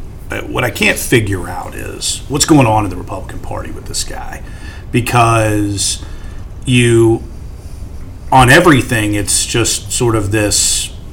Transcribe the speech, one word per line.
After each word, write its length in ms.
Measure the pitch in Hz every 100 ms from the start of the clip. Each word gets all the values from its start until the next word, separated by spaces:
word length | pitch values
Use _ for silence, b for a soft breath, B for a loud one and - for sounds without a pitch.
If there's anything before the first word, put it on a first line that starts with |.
| - - -
But 200 | 110 -
what 160 | 123
I 60 | 123
can't 280 | - 208 -
figure 500 | - 120 98 92 85
out 260 | 90 90
is 460 | - - - - - -
what's 180 | 147 -
going 200 | 147 113
on 180 | 107
in 60 | 98
the 60 | 90
Republican 420 | - - - -
Party 300 | - - -
with 160 | - -
this 160 | -
guy, 400 | - - - - B B B B B
because 1120 | 123 107 123 117 113 107 104 101 101 - - B B B B - -
you, 580 | 135 123 120 117 113 120 - - - - - - - - - - -
on 180 | 131 123
everything, 640 | 160 175 131 - 113 104
it's 320 | 104 - - -
just 460 | 120 107 - 101
sort 240 | - 120 110
of 160 | 98
this 600 | 107 104 - - - - - -